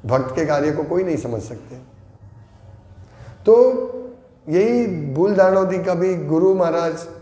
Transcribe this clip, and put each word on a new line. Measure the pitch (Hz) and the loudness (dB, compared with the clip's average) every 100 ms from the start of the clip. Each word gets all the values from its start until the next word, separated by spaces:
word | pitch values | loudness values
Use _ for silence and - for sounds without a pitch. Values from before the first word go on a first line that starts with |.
| - | -2
भक्त | 131 127 - | -2 -2 -4
के | 151 | -2
कार्य | 143 151 | 0 0
को | 147 | -2
कोई | 147 175 | -2 -2
नहीं | 185 151 | -2 -4
समझ | 123 113 | -4 -8
सकते। | - 110 - 127 - - - - - - - - - - - - - - - - - | -10 -16 -16 -20 -20 -20 -20 -20 -20 -20 -20 -20 -20 -20 -20 -20 -20 -20 -20 -4 4
तो | 233 254 254 - - - - - _ - | 6 6 2 -6 -10 -14 -18 -20 _ -2
यही | 170 220 240 226 | 0 2 2 0
भूल | 170 147 135 196 196 | -4 -4 0 2 4
धारणा | 185 190 | 4 4
होती। | 190 185 | 0 -2
कभी | 175 175 185 175 | -2 -2 0 -2
गुरु | 147 160 185 | -2 2 2
महाराज | 190 170 165 165 165 - - | 2 0 0 -2 -6 -12 -18